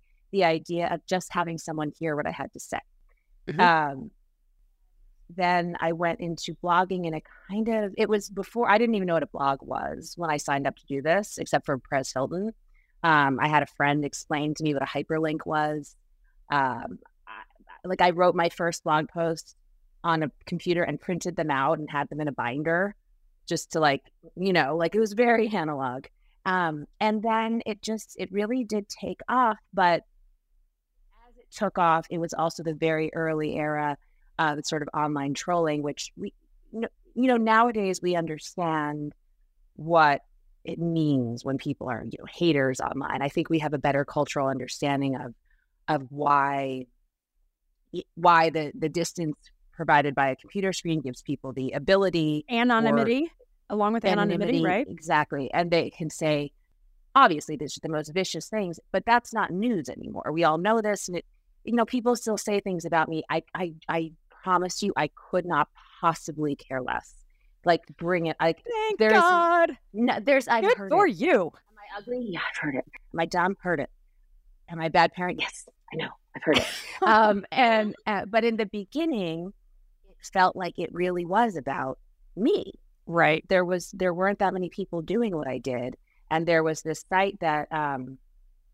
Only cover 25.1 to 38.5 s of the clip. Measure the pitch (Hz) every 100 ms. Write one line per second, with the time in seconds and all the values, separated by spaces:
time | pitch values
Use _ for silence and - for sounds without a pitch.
25.1 | 208 240 226 220 208 156 143 131 127 -
26.1 | _ _ _ 190 185 170 151 147 - 214
27.1 | 214 226 220 226 233 - 208 - 220 -
28.1 | - 185 196 214 262 214 208 202 - 185
29.1 | 180 - 247 240 208 _ 190 180 165 _
30.1 | _ _ _ _ _ _ _ _ _ _
31.1 | _ 240 240 _ - 196 - 170 160 -
32.1 | 170 165 - 165 - 160 151 160 156 156
33.1 | - 160 156 151 - 151 151 147 143 _
34.1 | _ _ - 160 147 - 156 147 151 151
35.1 | 147 139 135 - 175 160 147 143 143 -
36.1 | - 196 _ _ _ _ 220 226 _ _
37.1 | 226 254 240 220 220 240 220 196 185 180
38.1 | 175 165 156 -